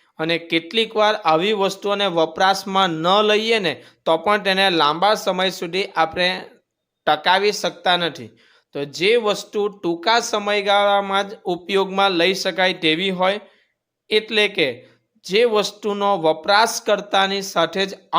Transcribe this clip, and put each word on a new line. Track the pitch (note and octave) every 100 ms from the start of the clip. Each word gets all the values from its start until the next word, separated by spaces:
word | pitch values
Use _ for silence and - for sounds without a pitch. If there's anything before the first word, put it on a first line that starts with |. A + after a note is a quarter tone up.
| _ -
અને | D#3+ E3 E3+
કેટલીક | E3 E3 A3+ A3 A3
વાર | G#3+ G#3
આવી | E3 D#3+ G3 G#3+
વસ્તુઓને | F#3+ F#3+ G3+ G3+ G3+ E3+
વપરાશમાં | D#3+ E3 F#3+ F#3+ G3+ F#3+ F#3+ D#3+
ન | E3+ G3+ G#3+
લઈએ | G#3+ A3 A3+
ને, | F3 C3 - _ -
તો | D#3+
પણ | G#3 G#3 F#3+
તેને | F#3+ G3 E3+
લાંબા | D3 D#3+ G3 G#3+
સમય | - F#3 F#3+ F3+
સુધી | F3 F3+ G3 E3
આપણે | D#3+ E3+ F3+ F#3 F3 _ _ _ _ _ -
ટકાવી | D3+ F3+ F#3 G#3 G3
શકતા | F3+ - F#3+ F3
નથી. | E3+ B2+ A2+ _ _ _ _ C#3+
તો | C#3+ C#3+
જે | F#3 A#3+ G#3+
વસ્તુ | G3 - G#3+ G3+
ટૂંકા | G3 F3 E3+ E3+ A#3
સમયગાળામાં | A3+ G#3+ G3+ G#3 G3+ G3+ G3+ G3+ G3 G3 G3
જ | G#3+ -
ઉપયોગમાં | F3 F3+ G3 F#3 F#3+ G3 F3
લઈ | F3 F#3
શકાય | F#3+ F3 F#3 F3+ D#3+
તેવી | D#3 G3 F3+
હોય, | F#3 G#3 - _ _ _ _ _ -
એટલે | G#3+ G#3+ A3 G#3
કે | G3+ C#3+ A2 - _ _ _ -
જે | G3 A#3+
વસ્તુનો | G#3+ F#3+ - G#3+ G3+ G3+ G3
વપરાશકર્તાની | D#3+ D#3+ F3+ G3+ A3+ - - G3+ G3 G3 F#3+ G3 F#3+
સાથે | F#3+ E3 F#3+ F#3+
જ | - _